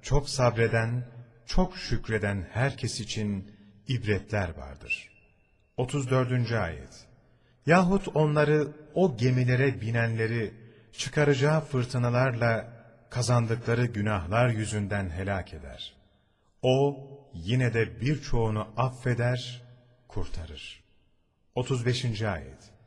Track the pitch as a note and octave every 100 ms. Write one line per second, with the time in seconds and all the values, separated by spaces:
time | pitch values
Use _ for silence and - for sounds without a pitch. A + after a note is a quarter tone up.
0 | - - - C#3 B2 G#2+ A2+ A2+ A2+ B2
1 | B2 - - - - - F#3 - - -
2 | - A2 G2+ G2+ F2 A2 C3+ B2+ A#2 -
3 | G#2+ - G#2 G2 F#2+ - - - - B2
4 | G2 G2 - G#2+ F2+ D2+ C2+ C#2 E2 -
5 | - _ _ _ _ _ _ - B2+ C#3+
6 | B2+ C3 B2 B2+ A2+ A#2 F2 D#2 - -
7 | - - _ _ _ _ - E3+ F3+ G3
8 | - D3 D#3 D3+ D3 D3+ D3 - - -
9 | F#3 A#2 B2 B2+ B2+ B2+ C#3 G#2 G2+ A#2
10 | A#2 A2+ A2+ A#2 G#2 - - - - -
11 | - - D3 C3+ C#3+ D#3 D#3 C3 B2 B2
12 | A#2+ A#2+ C3 A#2 A#2 A2+ - - - -
13 | _ B2 A#2+ B2 A2+ A#2 - A#2 B2 G#2
14 | G2+ G#2 E2 G#2+ B2 A2+ G#2+ G#2 G2+ G2+
15 | F#2+ D#2+ G2 G2 F2 D#2 - - - _
16 | _ _ _ _ _ _ B2+ C3 C#3 C#3
17 | - - - E2+ E2 B2+ B2 A2+ G#2+ D#2
18 | A#2+ D3 - A#2+ A2+ G#2+ G#2+ - B2+ B2+
19 | B2+ A#2+ A#2+ B2+ - - - - _ _
20 | _ - - - D#2+ D2+ - - _ _
21 | _ _ _ _ _ - B2 C3 A#2 B2
22 | B2 G#2 A2 F2 C#2+ - - -